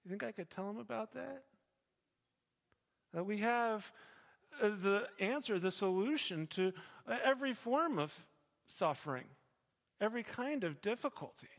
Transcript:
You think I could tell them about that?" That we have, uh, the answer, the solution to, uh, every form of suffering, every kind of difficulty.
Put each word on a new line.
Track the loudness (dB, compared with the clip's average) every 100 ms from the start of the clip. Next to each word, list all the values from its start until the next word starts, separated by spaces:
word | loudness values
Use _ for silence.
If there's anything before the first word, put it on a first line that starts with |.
You | -6
think | -4
I | -4
could | -4 -8
tell | -6 -6
them | -6
about | -4 -4 -4
that?" | -6 -8 -10 -16 _ _ _ _ _ _ _ _ _ _ _ _ _ _ _ _
That | -4
we | -2 0
have, | 2 2 2 0 -6 -18 -20 -20 -20 _ _ 2
uh, | 2
the | 4 2 2 0 -2
answer, | 0 0 0 0
the | 0
solution | 2 2 2 2 0 0 -4 -4
to, | 2 0 0 -16 -16 -4
uh, | 2
every | 4 4 0
form | -2 2 4 4 2
of | 0 -4 -20 _ _ _ -12
suffering, | 0 2 2 -4 -6 -6 -20 _ _ _ _ _ _
every | 0 0
kind | -4 -4 -2 0
of | -2 -2
difficulty. | -2 -2 -4 -4 -12 -12 -20